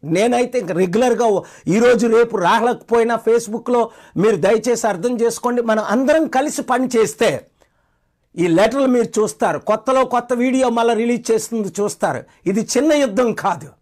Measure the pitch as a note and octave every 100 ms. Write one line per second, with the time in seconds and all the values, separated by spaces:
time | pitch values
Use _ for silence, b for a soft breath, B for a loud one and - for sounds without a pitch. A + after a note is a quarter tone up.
0 | C#3+ E3 A3+ A#3+ B3 B3 F3+ E3+ F#3 F#3+
1 | B3+ A3+ A#3 G3 B B - F#3+ A#3+ A#3+
2 | A#3 A3 A#3 A3+ F3 A3 A#3 A#3+ - A#3
3 | A3+ A#3 A3+ A#3 A3+ A3 - A#3+ A3+ B
4 | B - G3+ G3+ F3 A3 A3+ A#3 A#3 F#3
5 | G#3+ B3 A#3 A3+ B3 A#3+ A#3 A3 G#3 G#3
6 | C4+ D#4+ D#4 B3+ D4 - - B3 B3+ A3
7 | A3 - A3+ C3+ - _ _ _ _ _
8 | _ _ _ - F3 E3 G#3+ C4 C4 B3
9 | A3+ - G#3+ - G3+ D3 - G#3+ A3 C4
10 | B3+ B3 A#3+ B3 B3+ C4 B3+ A#3 A#3 A3+
11 | A#3 A#3+ A#3 A3 A3 A3+ G3 - G3+ -
12 | F#3+ B2+ - b - G3 G#3+ B3 D4 D4+
13 | C4+ G3 B3 A3 G3+ E3+ D#3 _